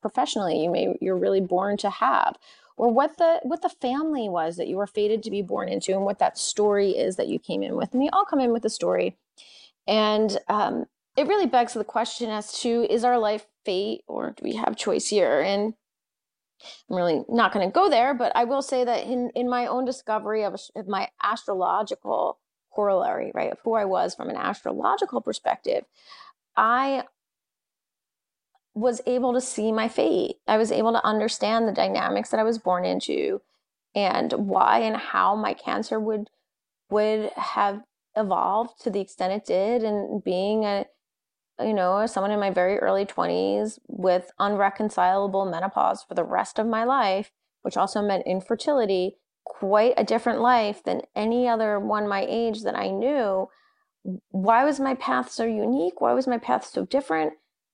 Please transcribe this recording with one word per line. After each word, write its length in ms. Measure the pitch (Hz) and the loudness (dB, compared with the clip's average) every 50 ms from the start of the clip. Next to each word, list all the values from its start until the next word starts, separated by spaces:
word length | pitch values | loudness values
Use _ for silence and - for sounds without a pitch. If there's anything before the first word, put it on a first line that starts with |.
professionally 640 | - 208 - 247 277 - - 226 196 170 156 151 | -8 -4 -2 -2 -2 0 -2 -2 0 0 0 0
you 80 | 156 175 | 0 0
may, 260 | 180 - 185 190 - - | 0 0 0 -2 -2 -2
you're 160 | - 185 185 | -2 -2 0
really 240 | 180 185 196 196 190 | 0 2 2 2 2
born 360 | 185 175 180 180 196 208 202 | 2 2 0 0 0 0 -2
to 140 | 208 - 202 | -2 -2 -4
have, 460 | 196 - 233 254 - - - - - - _ - - - _ _ _ | -2 0 0 2 2 2 2 0 -2 -4 _ -20 -20 -20 _ _ _
or 120 | - 226 240 | 0 2 4
what 300 | 226 254 285 294 - - | 4 4 2 2 2 2
the, 220 | 339 330 330 - | 4 4 4 2
what 200 | - 254 339 330 | 0 -4 -2 -2
the 60 | - 349 | -2 -4
family 600 | - _ - 247 254 285 320 320 302 254 220 196 | -4 _ -4 -2 -2 -2 -2 -2 -2 -2 -2 -2
was 280 | 175 170 160 165 175 | -2 -2 -2 -2 -4
that 120 | 175 151 - | -4 -4 -4
you 80 | 185 | -4
were 100 | 190 202 | -4 -4
fated 380 | 202 - 214 208 208 220 214 214 | -4 -2 0 0 2 0 0 -2
to 60 | 220 | -2
be 120 | 190 202 | -4 -4
born 260 | 196 190 202 208 - 185 | -2 -2 -4 -4 -2 -2
into, 240 | 196 196 - - | -4 -2 0 0
and 120 | 190 196 196 | 0 0 0
what 160 | 196 202 - | 0 2 2
that 180 | 180 - - - | 2 2 2 -2
story 520 | - - - - 208 208 202 202 202 190 | -4 -2 0 2 2 4 4 4 2 2
is 260 | - - - 160 185 | 2 2 0 0 0
that 100 | - - | -2 -2
you 120 | - - - | -2 -2 -4
came 260 | - - - - - | -4 -4 -4 -4 -4
in 100 | - - | -4 -2
with. 160 | - - - | -4 -2 -2
And 80 | - 254 | 0 0
we 80 | 277 - | 0 2
all 140 | - 381 403 | 2 2 2
come 160 | - 330 277 | 2 0 2
in 120 | 254 240 | 2 2
with 120 | 233 233 - | 0 0 -2
a 60 | 220 | -4
story. 460 | - - 170 175 185 180 180 190 - _ _ _ _ - - - - - - _ _ _ _ - | -4 -2 -2 0 0 0 0 -2 -4 _ _ _ _ -20 -20 -20 -20 -20 -20 _ _ _ _ 0
And, 500 | 214 214 214 214 214 208 220 208 - - - - | 2 2 2 2 2 2 0 0 -2 -2 -2 -2
um, 360 | 202 208 196 - - - - - _ _ _ _ _ | 0 0 0 0 -2 -4 -6 -8 _ _ _ _ _
it 100 | 262 302 | 0 0
really 200 | 302 403 415 359 | 2 2 2 2
begs 280 | 233 262 247 240 226 - | 2 4 2 2 2 -2
the 80 | 226 | -6
question 480 | 208 - - 226 240 240 - - 240 220 | -6 -4 -4 -4 -4 -4 -4 -6 -6 -4
as 220 | 214 214 208 - - - | -4 -6 -8 -8 -8 -4
to, 260 | - 240 233 233 233 - | -2 0 0 2 2 2
is 140 | 214 240 | 2 2
our 160 | 233 247 247 240 | 2 2 4 4
life 260 | 214 214 214 208 - _ _ _ - | 2 0 0 -2 -6 _ _ _ -6
fate, 380 | 214 185 185 202 220 220 - - | -4 -2 -2 -2 -4 -6 -8 -10
or 280 | - - - - - - | -10 -8 -8 -6 -8 -8
do 60 | - - | -8 -6
we 100 | - - | -6 -4
have 220 | 220 - - - | -2 0 -2 -2
choice 320 | - - 214 - - - - | 0 0 0 0 0 0 2
here? 320 | 208 202 170 117 135 139 | 2 4 4 4 4 4
And 340 | 156 190 196 202 208 220 220 _ _ _ _ _ _ _ _ _ _ _ _ _ _ _ _ _ - - - - _ - | 2 2 2 0 0 -2 -4 _ _ _ _ _ _ _ _ _ _ _ _ _ _ _ _ _ -20 -20 -20 -16 _ -4
I'm 80 | 220 | -2
really 260 | 180 175 175 156 - - - | 0 2 2 2 0 0 0
not 240 | 233 233 220 185 | 2 2 2 2
gonna 180 | - 202 180 190 | 2 0 0 2
go 200 | 208 339 392 381 | 4 4 4 6
there, 240 | 277 226 240 277 285 | 4 4 4 2 0
but 180 | 240 240 - - | 0 0 0 2
I 100 | 226 240 | 2 2
will 180 | 233 277 269 | 2 0 -2
say 220 | 269 - 269 254 247 | -2 -2 -2 0 0
that 200 | 240 233 - - | 0 0 -2 -2
in, 260 | 214 254 247 247 233 - | -2 -4 -4 -4 -4 -4
in 140 | 247 247 247 | -4 -2 -2
my 180 | 247 247 240 | -2 -2 -2
own 180 | - 233 254 262 | -2 -2 -2 -2
discovery 600 | 247 254 - - - 214 214 - 208 214 220 208 | -4 -6 -6 -6 -4 -4 -4 -2 -4 -2 -2 -2
of, 140 | 190 196 202 - - - | -4 -6 -8 -12 -14 -14
of 120 | 220 190 190 | -12 -6 -4
my 200 | 202 190 - - _ - | -4 -4 -4 -6 _ -6
astrological 1160 | - 202 226 226 - - 202 185 180 175 180 202 214 - 202 - - 208 226 - - - - - _ _ _ _ _ _ | -4 -4 -4 -4 -4 -6 -4 -2 0 0 0 0 -2 -4 -8 -8 -6 -4 -2 -2 -2 -2 -4 -8 _ _ _ _ _ _
corollary, 600 | - 214 208 202 196 180 - - - - - - - | -4 -2 0 2 2 2 0 0 -2 -4 -6 -6 -4
right, 160 | - 151 - | -4 -4 -4
of 80 | - - - | -6 -6 -4
who 100 | 226 226 | -2 0
I 100 | 220 202 | 0 0
was 300 | 190 185 185 180 185 - | 0 0 0 -2 -2 -4
from 160 | - - - | -8 -10 -8
an 60 | - | -6
astrological 840 | - - - 208 - - - - - - - 403 392 392 - 247 233 | -6 -4 -6 -6 -6 -6 -6 -4 -2 0 0 0 0 -2 -4 -4 -4
perspective, 640 | - - - - - - - - - - - - - _ _ _ _ - - - - - - _ _ _ _ | -4 -4 -6 -2 -2 -2 -2 -2 -2 -2 -2 -2 -4 _ _ _ _ -20 -20 -20 -20 -20 -20 _ _ _ _
I 480 | - 220 226 240 254 269 277 269 254 - - _ _ _ _ _ _ _ _ _ _ _ _ _ _ _ _ _ _ _ _ _ _ _ _ _ _ _ _ _ _ _ _ - | 2 2 2 2 2 0 0 -2 -4 -6 -8 _ _ _ _ _ _ _ _ _ _ _ _ _ _ _ _ _ _ _ _ _ _ _ _ _ _ _ _ _ _ _ _ -4
was 260 | 214 226 247 233 240 - | 0 0 0 0 0 -2
able 280 | 262 247 254 254 254 | -2 0 2 2 2
to 80 | 240 254 | 0 0
see 320 | 247 - - 220 208 220 | -2 -2 -2 -2 0 0
my 160 | 220 220 220 233 | 2 0 0 0
fate. 480 | - - - - 269 - - - - - _ | 0 0 2 2 2 0 0 -2 -4 -6 _
I 100 | - 220 | 0 2
was 140 | 214 226 214 | 2 2 2
able 220 | - 208 220 233 | 2 2 2 2
to 120 | 226 - - | 2 2 2
understand 600 | 214 214 214 208 - - - 208 208 226 226 233 | 2 0 0 0 -2 -2 -2 0 0 2 2 2
the 60 | 208 | 2
dynamics 580 | 196 - 190 190 190 185 185 185 196 208 226 - | 2 2 0 2 0 0 -2 0 -2 -2 -2 0
that 100 | 226 220 | 0 0
I 40 | 220 | 2
was 140 | 226 233 226 | 0 0 0
born 260 | - 185 180 175 180 | -2 -2 0 0 0
into 580 | 180 180 180 - - 71 - 69 - 196 208 - _ _ _ _ _ _ _ _ _ - | -2 -2 -2 -2 -4 -2 -2 0 -2 -2 -4 -8 _ _ _ _ _ _ _ _ _ -4
and 380 | 202 202 185 - - - - | 0 0 0 0 0 0 -2
why 460 | - - 202 196 185 - - - - 233 | -2 -2 -2 0 2 2 4 4 4 4
and 180 | 226 220 220 | 2 0 -2
how 380 | 220 - - - 190 185 190 208 | -4 -6 -2 0 2 2 2 2
my 200 | 220 214 208 - | 0 -2 -4 -4
Cancer 440 | - - 233 226 208 220 - 220 220 | -4 -4 -4 -4 -4 -4 -4 -4 -4
would, 300 | 214 220 214 208 214 - _ _ _ _ _ _ _ _ _ _ _ - | -2 -2 -4 -4 -6 -10 _ _ _ _ _ _ _ _ _ _ _ -2
would 420 | 202 208 214 214 220 214 214 - - | 0 2 2 2 0 0 -2 -4 -6
have 460 | - - - - - 202 202 202 214 - _ _ _ _ _ - | -6 -6 -4 0 0 0 0 0 -4 -10 _ _ _ _ _ -4
evolved 640 | 214 214 190 175 175 - 180 196 220 233 240 - - | -2 0 0 0 0 2 2 0 0 -2 -4 -8 -8
to 80 | - 233 | -6 -4
the 100 | 190 202 | -4 -4
extent 320 | 190 - - - 185 185 | -4 -6 -6 -4 -2 -2
it 120 | 196 214 - | -2 -4 -2
did. 380 | - 180 185 196 220 247 240 | 0 0 0 2 2 0 0
And 400 | 220 214 208 202 196 - - 202 | 0 0 -2 -2 -2 -4 -6 -4
being 420 | - 185 180 180 196 208 214 220 214 | -2 -2 -2 0 0 0 0 0 0
a, 220 | 202 202 196 - - _ _ _ _ _ _ _ _ _ _ _ _ _ - | 0 -2 -2 -4 -6 _ _ _ _ _ _ _ _ _ _ _ _ _ -4
you 160 | - 220 214 | -2 0 0
know, 320 | 190 180 180 190 202 220 | 2 2 2 2 2 0
someone 240 | 226 - 196 196 202 | 0 0 -2 0 0
in 100 | 208 208 | 0 0
my 80 | 202 196 | 0 0
very 300 | 190 185 180 185 202 - | 2 2 2 2 2 2
early 260 | - 190 196 196 202 | 2 2 2 2 0
twenties 720 | - - 180 175 175 175 180 190 196 202 208 214 220 - - _ | -2 -2 -2 0 0 0 0 0 0 0 0 -2 -4 -6 -12 _
with 440 | - - 196 180 185 180 185 180 - - - | -14 -6 0 2 2 2 2 0 -4 -4 -2
unreconcilable 1080 | 202 202 208 196 202 196 196 - 214 208 - 185 180 185 190 196 202 196 190 196 196 | 0 0 2 2 0 0 0 -2 -4 -2 0 2 2 4 4 2 0 0 0 0 -2
menopause 580 | 190 165 165 185 196 - - - - 202 - | -2 -2 -4 -4 -2 0 2 2 2 0 -2
for 120 | - - - | -8 -6 -4
the 100 | 175 165 | -4 -2
rest 340 | - - 196 196 - - - | 0 0 -2 -2 0 -2 -2
of 80 | 220 | -2
my 180 | 233 220 220 226 | 0 0 0 0
life, 480 | 247 277 269 220 196 190 196 214 - _ _ _ _ _ _ | 2 2 2 2 2 0 -2 -4 -6 _ _ _ _ _ _
which 160 | - 180 - | -8 -4 -2
also 240 | - 185 190 - 214 | 0 0 0 0 -2
meant 260 | 208 208 196 180 - | 0 0 0 0 0
infertility, 880 | - 185 190 - - 247 - - 302 294 262 220 196 190 180 180 196 - _ _ _ _ _ _ | -2 -4 -2 -2 -4 -6 -2 0 0 2 2 2 2 2 0 0 -2 -4 _ _ _ _ _ _
quite 480 | - - - 202 190 208 208 226 254 - - | -18 -8 -6 0 2 4 4 4 4 4 2
a 60 | 214 | 0
different 360 | - 220 233 - 240 220 233 | 0 0 0 0 0 0 2
life 420 | 233 247 254 233 214 208 208 - | 4 4 4 4 2 0 -4 -6
than 200 | - - - - - - - | -6 -4 -4 -4 -6 -8 -6
any 320 | 208 214 226 233 247 247 | -4 -2 0 0 2 2
other 320 | 240 233 220 220 214 208 202 | 2 0 0 0 0 -2 -2
one 300 | 208 214 214 208 208 202 | -2 -2 -2 -2 0 -2
my 160 | 196 196 190 | -2 -2 -2
age 360 | - - 233 233 226 214 220 | -2 -2 -2 -2 -2 -4 -4
that 160 | 214 - - - | -4 -4 -4 -2
I 100 | 196 190 | -2 -4
knew. 600 | 190 196 226 269 294 277 226 196 190 190 190 - _ _ _ _ _ _ _ _ _ _ - 190 185 - - _ | -2 -2 0 0 0 0 0 0 0 -2 -2 -6 _ _ _ _ _ _ _ _ _ _ -12 -10 -10 -10 -10 _
Why 340 | - 190 185 214 226 240 277 | -4 0 4 4 4 6 4
was 160 | 302 277 269 | 4 2 0
my 140 | 269 269 262 | 0 -2 -2
path 360 | 254 - 254 262 254 247 - | -2 -2 -2 0 -2 -2 -4
so 140 | - - 226 | -4 -2 -2
unique? 560 | 233 220 208 208 226 254 285 339 359 - - | 0 0 0 0 0 2 2 0 -2 0 0
Why 140 | - 233 240 | 2 2 4
was 120 | 254 262 | 2 2
my 120 | 262 240 233 | 0 -2 -2
path 260 | - - 247 - - | 0 0 0 0 -2
so 220 | - - - - | -4 -6 -6 -2
different? 480 | - - 277 269 - - 156 156 - - - _ _ _ _ _ _ | 0 -2 -2 0 -2 -2 0 0 -2 -4 -8 _ _ _ _ _ _